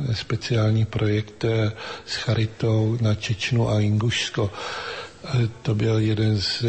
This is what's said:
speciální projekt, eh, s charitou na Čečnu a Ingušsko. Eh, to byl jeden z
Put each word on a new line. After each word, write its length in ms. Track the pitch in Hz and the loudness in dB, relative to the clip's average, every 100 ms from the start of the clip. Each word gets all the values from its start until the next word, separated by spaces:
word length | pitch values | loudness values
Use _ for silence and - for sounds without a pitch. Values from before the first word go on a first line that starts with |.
| 139 110 | -2 -4
speciální 720 | - 117 - 117 107 110 110 | -2 -4 0 2 4 2 2
projekt, 580 | - 107 104 104 - | 0 0 0 -2 -4
eh, 280 | 113 113 107 107 - - - | 0 2 0 -2 -10 -12 -10
s 100 | - | -6
charitou 800 | - 107 110 - 117 110 110 117 | -2 0 0 0 2 2 2 2
na 140 | 110 104 | 0 0
Čečnu 540 | - 110 - 120 113 | -2 -4 0 2 2
a 100 | 107 | 2
Ingušsko. 720 | 104 107 117 - - - 104 - - - - - - - | 4 2 2 0 -2 -2 -2 -4 -8 -8 -8 -10 -12 -14
Eh, 320 | - 131 113 - | -4 0 0 -2
to 140 | - 107 | -2 0
byl 240 | 113 110 | 2 2
jeden 400 | 110 104 110 107 | 2 2 2 2
z 240 | 101 - | 0 -2